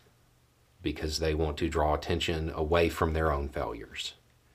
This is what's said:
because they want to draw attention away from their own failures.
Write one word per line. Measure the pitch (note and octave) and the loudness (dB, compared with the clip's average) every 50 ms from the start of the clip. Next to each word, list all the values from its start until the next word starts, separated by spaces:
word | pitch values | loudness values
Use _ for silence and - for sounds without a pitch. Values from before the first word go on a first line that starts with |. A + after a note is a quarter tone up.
| _ _ _ _ _ _ _ _ _ _ _ _ _ _ _ - - | _ _ _ _ _ _ _ _ _ _ _ _ _ _ _ -8 -6
because | D2 D2 - - D#2 D2+ D#2+ | -6 -4 -4 -4 -4 -2 0
they | E2 D#2+ D#2 | 0 0 2
want | D#2 D#2+ D#2 D2 - | 2 0 0 -2 -2
to | E2 D#2 | -2 -2
draw | - D#2+ D2+ D2+ D2+ | 0 2 2 2 2
attention | D2 - - F2+ D#2+ - - E2+ D#2 D#2+ E2 E2 | 0 0 0 -2 0 0 0 -2 -2 -2 -4 -2
away | - D#2+ D2+ E2 E2+ E2+ E2 | -2 0 4 4 6 4 4
from | D#2 - F2 D#2+ D#2 | 4 2 0 2 2
their | D#2+ D#2+ D#2+ | 2 2 2
own | D2 C#2+ C#2+ C2+ | 2 0 -2 -4
failures. | - D#2 C2+ A1+ A1+ A#1 A1+ - - - - - - - _ _ _ _ _ _ _ | -4 -4 -4 -4 -6 -8 -12 -12 -10 -10 -10 -10 -10 -14 _ _ _ _ _ _ _